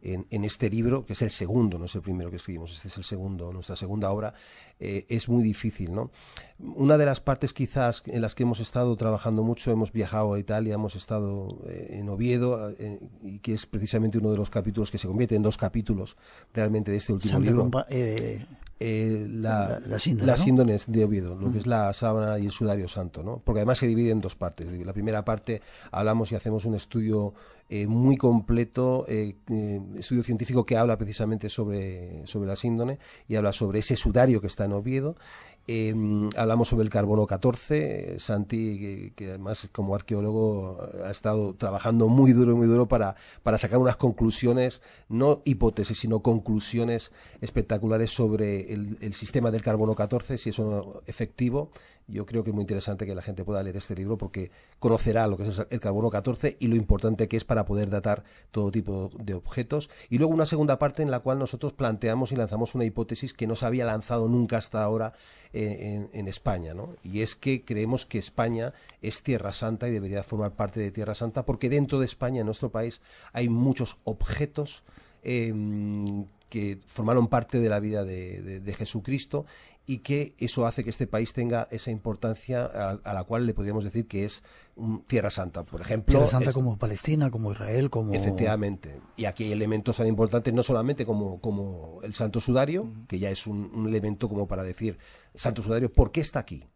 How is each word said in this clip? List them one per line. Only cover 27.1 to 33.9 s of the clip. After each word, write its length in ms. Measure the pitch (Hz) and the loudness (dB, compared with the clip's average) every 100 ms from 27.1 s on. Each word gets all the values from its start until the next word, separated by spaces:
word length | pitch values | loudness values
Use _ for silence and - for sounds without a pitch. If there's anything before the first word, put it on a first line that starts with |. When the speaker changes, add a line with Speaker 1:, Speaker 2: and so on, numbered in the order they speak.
| 107 101 98 - - _ | 2 0 -6 -20 -20 _
Speaker 1:
eh, 180 | 104 104 | -4 0
muy 300 | 113 127 135 | 4 6 6
completo, 880 | 127 117 98 117 117 - 127 127 127 | 6 6 4 2 2 0 2 2 0
eh, 300 | 107 107 98 - | -2 -2 -6 -4
eh, 300 | 113 104 101 95 101 | -2 -2 -4 -6 -10
estudio 240 | 101 123 | -2 -2
científico 420 | 117 113 117 127 | 0 -2 0 0
que 140 | 113 120 | 2 4
habla 180 | 120 110 | 4 2
precisamente 540 | 107 107 107 110 107 | -2 -2 -2 -2 -4
sobre, 760 | - 104 101 95 92 90 80 73 | -4 -2 -2 -4 -8 -10 -12 -8
sobre 220 | 107 101 | -6 -4
la 80 | 98 | -2
síndone 420 | 123 117 120 143 - - _ | 0 0 -2 -4 -10 -20 _
y 80 | 110 | 0
habla 160 | 104 | 0
sobre 280 | 98 104 101 | 0 0 0
ese 160 | - | 0